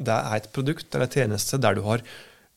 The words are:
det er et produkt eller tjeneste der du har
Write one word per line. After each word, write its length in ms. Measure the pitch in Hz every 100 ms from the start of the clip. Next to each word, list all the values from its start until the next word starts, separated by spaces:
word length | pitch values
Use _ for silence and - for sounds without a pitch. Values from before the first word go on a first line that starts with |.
det 160 | 120 113
er 180 | 131
et 180 | 107 -
produkt 400 | - 135 156 - 139
eller 100 | 127
tjeneste 540 | - 120 104 - 139
der 180 | 135 98
du 40 |
har 200 | 101 113 - - - - _